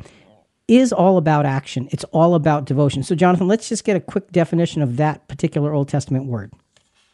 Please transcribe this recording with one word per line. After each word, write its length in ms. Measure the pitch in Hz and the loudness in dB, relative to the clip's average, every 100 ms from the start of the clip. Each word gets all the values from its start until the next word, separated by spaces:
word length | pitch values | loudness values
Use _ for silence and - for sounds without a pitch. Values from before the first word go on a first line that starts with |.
| - _ _ _ _ _ - | -8 _ _ _ _ _ 2
is 260 | 233 254 | 4 4
all 260 | 214 180 185 | 2 2 4
about 280 | 156 147 143 | 2 2 0
action. 420 | 135 - - 127 | -2 -6 -8 -6
It's 100 | 139 | -8
all 300 | - 160 170 | -4 2 4
about 300 | 170 151 147 | 4 2 0
devotion. 400 | 131 139 143 135 | 0 0 0 0
So 100 | - | -2
Jonathan, 320 | 165 180 180 185 | 0 2 2 2
let's 220 | 220 - | 0 -2
just 160 | 226 | -6
get 120 | - 190 | -2 -2
a 40 | |
quick 320 | - 196 - | -2 -8 -4
definition 500 | 175 165 170 170 160 | -2 0 0 -2 -2
of 140 | 139 120 | -2 0
that 320 | 151 143 - | -2 -4 -12
particular 440 | 139 160 151 147 | -6 -4 -2 -2
Old 160 | 151 143 | -2 -2
Testament 380 | 147 - 131 135 | -4 -4 -4 -4
word. 260 | 117 98 - _ _ _ _ _ | -8 -10 -18 _ _ _ _ _